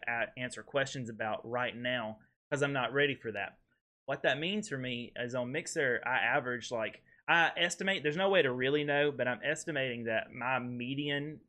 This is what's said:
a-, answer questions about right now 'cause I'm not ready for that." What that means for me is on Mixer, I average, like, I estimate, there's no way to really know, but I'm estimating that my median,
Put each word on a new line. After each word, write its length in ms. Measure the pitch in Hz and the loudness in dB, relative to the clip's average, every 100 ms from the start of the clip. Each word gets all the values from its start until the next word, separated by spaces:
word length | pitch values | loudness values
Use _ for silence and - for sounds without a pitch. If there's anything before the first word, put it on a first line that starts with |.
| - | -4
a-, 300 | 117 107 - | -2 -4 -4
answer 260 | 127 123 | -8 -8
questions 460 | - 139 135 143 117 | -2 0 0 -2 -6
about 380 | 110 110 101 113 | -4 -2 -2 -2
right 260 | 123 123 113 | -2 -2 -2
now 440 | 123 123 110 107 - _ - | -2 -2 -2 -8 -14 _ -4
'cause 100 | 143 | 0
I'm 100 | 143 | 0
not 180 | 139 120 | 2 0
ready 240 | 135 143 135 | 4 2 2
for 160 | 113 | -4
that." 280 | 101 98 - _ _ _ _ - | -4 -6 -8 _ _ _ _ -6
What 180 | 139 | 0
that 160 | - 139 | 2 2
means 280 | 165 208 - | 0 -2 -4
for 100 | 139 | -4
me 360 | 127 120 120 - | -4 -6 -8 -6
is 200 | 120 127 | -4 -4
on 160 | 123 | -2
Mixer, 500 | 147 175 165 139 120 - | -4 -4 0 2 2 0
I 120 | 127 | 0
average, 540 | 117 135 123 123 113 | 2 2 0 -4 -4
like, 320 | 120 107 - _ _ - | -4 -4 -6 _ _ 2
I 240 | 165 165 - | 4 4 4
estimate, 480 | 175 175 196 190 | 0 0 -2 0
there's 140 | 143 151 | 0 2
no 120 | 196 | 4
way 120 | 196 | 6
to 100 | 139 | 6
really 320 | 127 131 147 | 4 2 2
know, 280 | 147 143 147 | 4 4 4
but 160 | 131 123 | 2 0
I'm 120 | 120 | 0
estimating 640 | 139 156 - 147 131 120 113 | -2 -2 -2 -2 -2 -2 0
that 280 | 110 - | 0 -2
my 260 | 123 123 131 | -4 -2 0
median, 840 | 123 120 123 139 147 143 147 151 | -2 -4 -4 -2 -2 -2 -4 -10